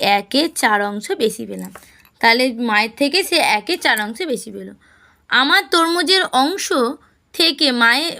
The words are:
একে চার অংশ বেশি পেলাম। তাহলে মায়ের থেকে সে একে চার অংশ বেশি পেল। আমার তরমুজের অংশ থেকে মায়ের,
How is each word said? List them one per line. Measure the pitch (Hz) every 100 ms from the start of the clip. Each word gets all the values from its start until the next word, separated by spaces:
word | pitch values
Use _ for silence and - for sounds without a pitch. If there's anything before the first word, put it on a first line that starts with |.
একে | 196 202 196 269 330
চার | - 233 208
অংশ | 202 208 -
বেশি | 392 220 - -
পেলাম। | 185 185 - - - _ _
তাহলে | 226 233 262
মায়ের | 226 240 208 220 -
থেকে | 285 339
সে | 381 330
একে | 156 208 208 359
চার | 302 220
অংশ | 208 226
বেশি | - 240 226
পেল। | 196 190 202 _ _ _ _ -
আমার | 233 277 370 381
তরমুজের | 349 330 339 302 381 349
অংশ | 262 285 392 - 339 240 302 _ _ _
থেকে | - 330 302 294
মায়ের, | 247 233 254 330 -